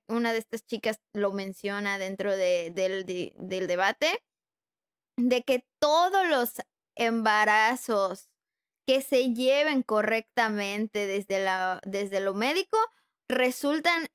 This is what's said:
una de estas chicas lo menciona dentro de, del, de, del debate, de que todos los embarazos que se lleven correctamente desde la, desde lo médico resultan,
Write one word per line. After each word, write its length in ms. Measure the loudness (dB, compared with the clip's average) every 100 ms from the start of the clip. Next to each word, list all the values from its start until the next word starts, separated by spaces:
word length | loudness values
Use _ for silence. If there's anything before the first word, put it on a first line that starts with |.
| -6
una 240 | -4 -2
de 60 | -2
estas 260 | -4 -12 -8
chicas 340 | -6 -4 -6 _
lo 180 | -2 -2
menciona 640 | -2 -8 -8 -6 -4 -4 -4
dentro 380 | -6 -4 -4 0
de, 360 | 2 0 -2
del, 340 | -2 -2 -2 -6
de, 280 | -6 -8 -10
del 300 | -8 -4 -2
debate, 540 | 0 0 2 -2 -2 -8 _ _ _ _ _ _ _ _ -2
de 260 | 0 0
que 220 | 0 -2 -2 _
todos 460 | 2 4 4 2 2
los 280 | 2 0 -6 -16 _ _ -2
embarazos 1300 | 0 2 2 4 4 4 4 0 -2 0 0 -4 -14 _ _ _ _ _ 0
que 160 | 0
se 320 | 4 2 2
lleven 480 | 2 2 4 2 0
correctamente 1200 | 0 0 2 0 -2 0 0 0 -4 -4 -4 -4 -2
desde 340 | -4 -2 -2
la, 360 | 0 0 -2 -4 -6
desde 340 | -6 -4 -2
lo 140 | -2
médico 440 | -2 0 -2 0 0 -2 -6 _ _ _
resultan, 760 | 0 0 0 -2 0 0 0 -4